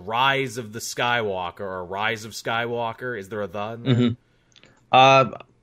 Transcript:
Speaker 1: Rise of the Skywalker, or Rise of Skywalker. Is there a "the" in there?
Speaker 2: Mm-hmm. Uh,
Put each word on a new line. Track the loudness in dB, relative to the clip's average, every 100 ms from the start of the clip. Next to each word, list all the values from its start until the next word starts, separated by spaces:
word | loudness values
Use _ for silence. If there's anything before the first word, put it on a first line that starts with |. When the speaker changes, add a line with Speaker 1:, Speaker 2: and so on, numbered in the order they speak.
Speaker 1:
Rise | -4 0 2 2 -2 -6
of | -10
the | -10
Skywalker, | -10 -4 0 0 0 -4 -6 -8
or | -8 -8
Rise | -6 -4 -2 -4
of | -8
Skywalker. | -10 -4 -2 -2 -4 -4 -6 -8 -8
Is | -8
there | -6
a | -6
"the" | -6 -8
in | -4
there? | 0
Speaker 2:
Mm-hmm. | 2 2 0 _ _ _ _ _ _ 2
Uh, | 6 8 8 4 -2 -16 _